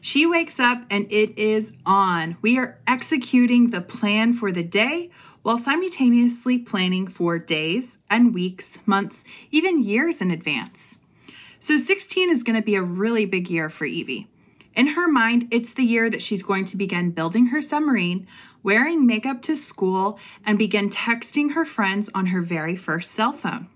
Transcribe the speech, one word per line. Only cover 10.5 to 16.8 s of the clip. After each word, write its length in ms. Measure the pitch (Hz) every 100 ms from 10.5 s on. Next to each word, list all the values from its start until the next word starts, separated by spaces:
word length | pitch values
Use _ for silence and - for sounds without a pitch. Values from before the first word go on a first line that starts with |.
| 135 101 - - - _ _ - - - _
So 160 | -
sixteen 540 | 302 285 392 - 370 359
is 140 | 277
gonna 180 | 240 220
be 140 | 214
a 60 | 196
really 440 | 180 180 220 233
big 240 | 202 185 175
year 200 | 165 156
for 140 | -
Evie. 460 | 147 170 131 120 - _ _ _ _
In 140 | 226 285
her 140 | 302 349
mind, 400 | 269 226 240 240
it's 220 | 233 233
the 100 | -
year 260 | 240 233 226
that 140 | -
she's 200 | - 202
going 200 | 196 190
to 140 | 190
begin 340 | 190